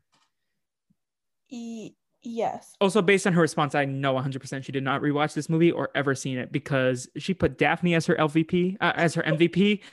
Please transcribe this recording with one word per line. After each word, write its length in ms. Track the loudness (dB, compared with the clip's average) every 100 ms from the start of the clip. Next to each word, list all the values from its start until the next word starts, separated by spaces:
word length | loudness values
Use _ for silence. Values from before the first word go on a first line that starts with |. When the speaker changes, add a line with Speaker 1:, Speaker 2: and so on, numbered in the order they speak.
| _ _ _ _ _ _ _ _ _ _ _ _ _ _ -18
Speaker 1:
E-, 420 | -14 -12 -12 -14 _ _ _
yes. 520 | -10 -4 -4 -4 -12 -2
Speaker 2:
Also, 220 | 0 2
based 240 | 2 2 2
on 60 |
her 80 | 2
response, 340 | 2 2 -2
I 100 | 0
know 320 | -2 -2 0 0
a 60 |
hundred 180 | -2 -6
percent 240 | -8 -10
she 80 | -6
did 120 | -4
not 180 | -2 -2
rewatch 320 | 0 0 0
this 140 | -2 -2
movie 240 | 2 4
or 180 | 2 -2
ever 200 | -2 -2
seen 240 | -2 -4 -6
it, 140 | -6
because 560 | -6 -2 0 2 0 -4 -10
she 180 | -6
put 240 | -2 -2 2
Daphne 360 | 0 2 2
as 120 | 2 2
her 100 | 2
L 120 | 2
V 160 | 2
P, 320 | 2 2 0 0
uh, 120 | -2
as 200 | 2 0
her 80 | 0
M 140 | -2 2
V 120 | 2
P. 340 | 4 2 2 -4